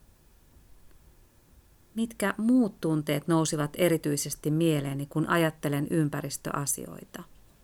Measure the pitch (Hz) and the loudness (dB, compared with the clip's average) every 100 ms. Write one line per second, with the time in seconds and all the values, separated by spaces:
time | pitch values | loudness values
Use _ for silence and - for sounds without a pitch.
0 | - - _ - - - - - - - | -20 -20 _ -20 -20 -20 -20 -20 -20 -20
1 | - - - _ _ - - - _ 214 | -20 -20 -20 _ _ -20 -20 -20 _ -6
2 | 226 226 196 - 220 254 220 - 160 156 | -6 -2 -2 0 4 4 4 0 0 0
3 | 151 147 160 165 156 151 147 - 175 165 | 0 -2 2 2 2 0 -2 2 2 2
4 | 156 143 147 - 151 156 165 147 139 139 | 0 -2 -4 -4 -2 2 2 2 -2 -6
5 | 143 151 156 170 160 151 147 143 147 165 | -4 -2 0 2 2 0 -2 -2 0 0
6 | 151 147 139 - - 151 143 - - 170 | 0 -2 -6 -8 -6 -4 -4 -6 -8 -14
7 | - - 175 - - _ | -16 -16 -18 -20 -20 _